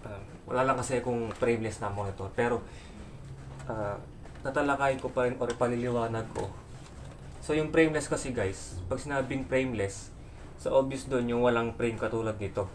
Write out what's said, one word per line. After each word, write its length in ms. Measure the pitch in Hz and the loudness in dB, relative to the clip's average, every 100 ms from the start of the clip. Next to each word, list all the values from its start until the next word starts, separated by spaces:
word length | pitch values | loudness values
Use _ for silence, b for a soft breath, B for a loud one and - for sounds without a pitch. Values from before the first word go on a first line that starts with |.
| 123 | -10
Ah, 160 | 101 - - - | -10 -12 -14 -4
wala 160 | 123 | 2
lang 160 | 131 127 | 2 2
kasi 240 | 120 127 | 2 0
akong 320 | 120 120 113 | 2 0 -2
frameless 480 | - 117 117 110 101 | 0 2 2 0 -4
na 80 | 104 | -4
monitor. 400 | 101 98 95 95 | -2 -4 -4 -6
Pero, 320 | - 120 117 - B B B B B - - - - - | 2 2 2 -2 B B B B B -12 -12 -12 -12 -6
ah, 320 | 110 101 101 - - - - 139 | -2 -2 -4 -8 -14 -14 -8 -2
tatalakayin 560 | 143 143 135 139 131 | 0 2 4 4 2
ko 80 | 131 | 0
pa 160 | 127 123 | 2 2
rin 80 | 123 | 2
or 80 | 120 120 | -2 2
paliliwanag 720 | 120 120 123 120 113 113 110 | 2 2 2 2 0 -2 -4
ko. 160 | - - - - - - - - - - - | -4 -4 -6 -12 -14 -14 -12 -12 -12 -12 -12
So, 160 | - 156 | 0 2
yung 160 | 156 | 4
frameless 320 | 160 160 151 139 | 6 6 6 0
kasi, 240 | 147 135 | -2 0
guys, 480 | 117 98 95 - - - | 0 0 -2 -8 -8 -4
pag 160 | 131 | -4
sinabing 480 | 147 139 127 135 131 | 0 -2 0 -2 2
frameless, 640 | 131 131 113 98 - - - B B B - | 2 2 2 0 -2 -12 -14 B B B -4
so 160 | - 135 | 4 4
obvious 320 | 135 135 131 | 4 -2 0
dun 160 | 131 120 | 0 2
yung 160 | 120 | 4
walang 320 | 123 117 117 | 6 6 2
frame 240 | 110 120 110 | 2 0 2
katulad 400 | 113 113 110 104 | 0 0 0 -2
nito. 320 | 101 98 95 | -2 -2 -2